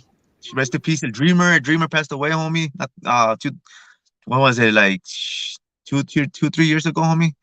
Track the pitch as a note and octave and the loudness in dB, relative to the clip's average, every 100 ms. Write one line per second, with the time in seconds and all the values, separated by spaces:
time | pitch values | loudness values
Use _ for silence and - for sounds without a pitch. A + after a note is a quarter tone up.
0 | - _ _ _ - B2+ C3 C#3+ - D#3 | -12 _ _ _ -10 -6 -4 -4 -2 -4
1 | C#3 A2 D3+ F3+ F3 E3+ B2+ D#3+ D#3+ D#3+ | -4 0 2 4 4 2 2 0 0 -2
2 | D3+ C#3+ D3 D#3+ D#3+ E3 D#3+ C3+ B2+ - | -4 -4 -2 -2 -2 -2 -4 -6 -10 -8
3 | - A#2+ A2+ A2 F#2+ - - - - _ | -2 2 2 0 -4 -8 -14 -20 -20 _
4 | _ _ - B2 C3+ A#2 A2+ G#2+ G2+ F#2+ | _ _ -4 2 2 4 4 4 4 2
5 | - - - - - - _ _ - C#3 | -6 -10 -10 -8 -10 -12 _ _ -6 -4
6 | C3+ - C#3 - D3+ D#3+ D#3+ D3+ D3+ D#3 | -2 -2 -2 -2 -4 0 2 2 -2 -2
7 | D#3+ D#3+ E3 C#3+ | 0 2 0 -2